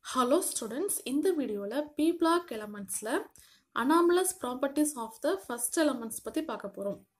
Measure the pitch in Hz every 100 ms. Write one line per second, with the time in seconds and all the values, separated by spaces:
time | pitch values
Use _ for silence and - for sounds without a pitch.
0 | - 254 247 320 370 - 220 247 403 -
1 | - 277 381 330 233 208 202 262 302 -
2 | 311 339 330 349 349 226 208 208 196 -
3 | 214 320 - - - _ _ - 247 330
4 | 349 349 370 - 247 247 277 285 302 247
5 | 220 - 285 381 - 240 - - 302 240
6 | 226 - 220 311 320 214 202 190 196 175
7 | _